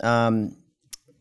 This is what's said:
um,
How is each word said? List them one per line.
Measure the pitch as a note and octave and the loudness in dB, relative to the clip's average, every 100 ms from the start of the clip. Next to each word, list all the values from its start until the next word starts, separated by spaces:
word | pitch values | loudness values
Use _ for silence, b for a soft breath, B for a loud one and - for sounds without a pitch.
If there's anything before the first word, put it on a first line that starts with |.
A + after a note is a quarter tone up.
um, | A2+ A#2 A#2 A2+ G#2+ - _ _ _ - _ _ | 0 2 2 0 -2 -8 _ _ _ -20 _ _